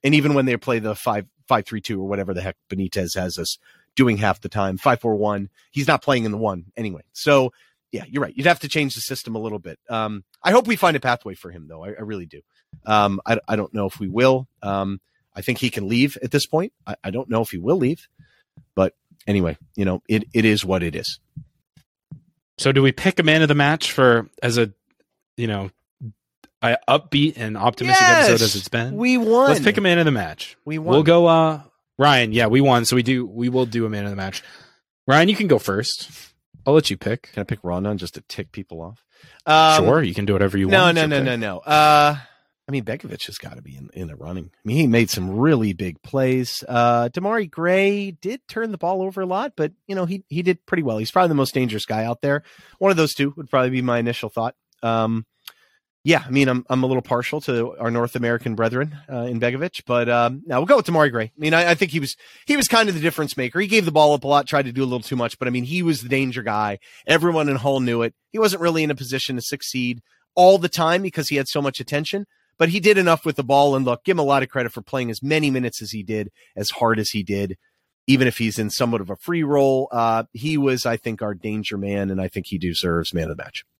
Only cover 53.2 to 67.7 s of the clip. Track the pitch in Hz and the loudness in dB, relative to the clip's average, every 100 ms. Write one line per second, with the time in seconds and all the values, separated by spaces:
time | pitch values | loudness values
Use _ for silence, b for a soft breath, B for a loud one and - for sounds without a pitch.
53.2 | 143 143 143 135 127 131 127 120 117 117 | -4 -4 -2 0 2 0 0 0 0 -4
54.2 | 110 - 113 - _ _ 117 113 110 113 | -6 -4 -6 -8 _ _ -2 0 0 -2
55.2 | 110 _ B B B B _ _ 139 160 | -6 _ B B B B _ _ 0 0
56.2 | 135 131 135 127 - 127 131 131 - 120 | 2 2 2 0 -2 -2 0 -2 -2 -4
57.2 | 123 151 - 120 120 - 117 117 117 123 | -2 -6 -4 -2 -2 -4 -4 -2 -2 -2
58.2 | 117 117 127 110 113 123 151 147 - 127 | -2 -2 -4 -2 -2 -2 -6 -8 -12 -8
59.2 | 120 117 120 127 175 - - 123 120 120 | -6 -2 -2 -2 -8 -10 -2 0 2 2
60.2 | 117 135 - 127 175 277 180 165 147 117 | 0 -2 -4 -2 4 2 4 2 2 0
61.2 | 110 - 151 160 175 170 180 156 139 - | -6 -4 0 2 2 2 0 -2 -6 -10
62.2 | b b - 285 240 226 214 170 160 160 | b b -2 -2 2 2 2 0 -2 -2
63.2 | 147 - 127 165 202 220 165 151 151 147 | -6 -4 -6 -4 0 0 2 4 4 4
64.2 | 139 143 151 147 131 123 131 123 - 131 | 2 0 2 -2 -2 -4 -2 -4 -6 -4
65.2 | 117 - 127 123 123 175 170 139 120 135 | -4 -4 -4 -4 -4 -2 0 -2 -2 -2
66.2 | 135 123 113 104 104 98 b b - 160 | -2 -4 -4 -2 -4 -6 b b 0 2
67.2 | 175 160 147 135 139 | 2 0 0 -2 -2